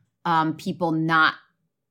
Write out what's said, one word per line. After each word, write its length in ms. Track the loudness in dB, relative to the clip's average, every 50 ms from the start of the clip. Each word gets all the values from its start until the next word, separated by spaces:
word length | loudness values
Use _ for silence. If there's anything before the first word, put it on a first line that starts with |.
| _ _ _ _ -4
um, 300 | 0 0 2 0 0 -4
people 360 | -6 -6 -8 -6 -4 -2 -2
not, 440 | -2 -2 0 2 4 4 4 2 0 -4 _ _ _ _ _ _ _ _ _ _